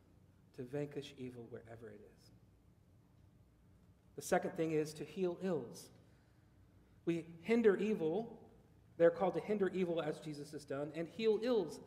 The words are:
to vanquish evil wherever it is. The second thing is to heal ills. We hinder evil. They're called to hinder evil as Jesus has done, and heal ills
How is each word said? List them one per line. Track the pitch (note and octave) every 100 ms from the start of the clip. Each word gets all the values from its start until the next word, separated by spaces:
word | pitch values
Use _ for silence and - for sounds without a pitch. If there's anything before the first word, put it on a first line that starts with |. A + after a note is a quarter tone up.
| - - - - - -
to |
vanquish | B2+ C#3+ C#3+ C#3+ C3+ -
evil | B2+ A#2+ A2+
wherever | A2+ A2 A#2 A2+
it | G#2
is. | G#2 - - - - - - - - - _ - - - - - - - - - - -
The |
second | - F3+ F3+
thing | - D#3+
is | D#3 D3+ -
to |
heal | - - F3+ E3+
ills. | F#3 D#3+ A#2 - - - - - - - - - - - - - -
We | E3+ D#3+ E3+
hinder | - A#3 A3 F#3
evil. | G3+ G3+ D#3+ F3 A#3 - - - - - - -
They're | E3+
called | E3+ F#3+
to | E3
hinder | D#3+ G#3+ F#3
evil | F3+ F3 E3
as | D3+ D#3
Jesus | D#3 D3 D3
has | D3
done, | - C#3 D3
and | D#3 E3
heal | - A3 G#3
ills | A#3 A#3 D#3+ -